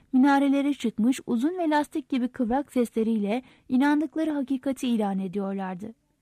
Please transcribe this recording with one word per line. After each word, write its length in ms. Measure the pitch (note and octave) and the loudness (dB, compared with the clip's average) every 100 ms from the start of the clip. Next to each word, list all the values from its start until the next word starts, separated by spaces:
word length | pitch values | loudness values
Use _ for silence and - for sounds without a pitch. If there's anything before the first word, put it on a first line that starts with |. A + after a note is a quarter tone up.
| _ | _
minarelere 600 | C4 C#4 C#4 C#4 C#4 C#4 | 4 4 6 4 2 0
çıkmış 460 | C#4 A3+ - A3 C4+ - | -2 -4 0 0 0 -2
uzun 320 | A#3 C#4 F#4 | -2 0 -2
ve 120 | E4 | 0
lastik 400 | D4+ D4 E4 - | 0 0 -6 -4
gibi 180 | C4 B3 | -4 -4
kıvrak 440 | - A#3 B3+ C#4+ | -2 -2 -2 -2
sesleriyle 680 | C4 A#3 - A3 A3+ G3+ A#3 - _ - | -2 -2 0 0 0 0 -4 -6 _ -2
inandıkları 600 | B3+ C#4+ D4 D#4 D#4 D#4 | 2 4 2 0 -2 -2
hakikati 560 | D4 C4 C4+ C#4 C4+ B3+ | -2 -2 -4 -4 -4 -2
ilan 320 | A#3 G#3 F#3+ | 0 0 -2
ediyorlardı. 720 | F#3+ G3 G3 G3 F#3+ F#3 G#3+ A3+ _ _ | -4 -4 -4 -4 -6 -8 -12 -16 _ _